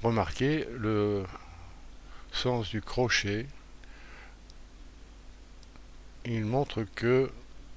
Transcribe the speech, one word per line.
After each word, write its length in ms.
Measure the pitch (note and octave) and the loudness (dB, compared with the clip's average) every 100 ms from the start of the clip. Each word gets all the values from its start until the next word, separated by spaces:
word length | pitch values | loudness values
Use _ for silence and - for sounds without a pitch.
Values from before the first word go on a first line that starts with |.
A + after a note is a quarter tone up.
Remarquez 640 | A#2 A2 E2+ - C3+ D#3 - | 6 6 4 4 4 4 0
le 540 | A#2+ G#2+ G#2+ G#2 G#2 F#2+ - - - - - - - - - - | 0 4 6 6 4 0 -8 -12 -14 -14 -12 -14 -14 -12 -12 -6
sens 360 | - B2+ A#2+ G2+ | 0 2 2 2
du 120 | A2 | -2
crochet. 680 | - - B2 - G2+ G#2 C3 - - - - - - - - - - - - - - - - - - - - - - - - - - - B2 | 0 4 6 6 4 0 -2 -10 -14 -16 -14 -14 -14 -14 -14 -16 -16 -16 -16 -16 -16 -16 -16 -16 -16 -16 -16 -16 -16 -16 -16 -16 -16 -10 -2
Il 200 | A2+ G#2+ | 0 2
montre 380 | B2+ C#3+ - | 2 2 -2
que 480 | G#2+ - A#2 B2+ C3 - - - - | -4 2 6 6 6 -2 -14 -14 -14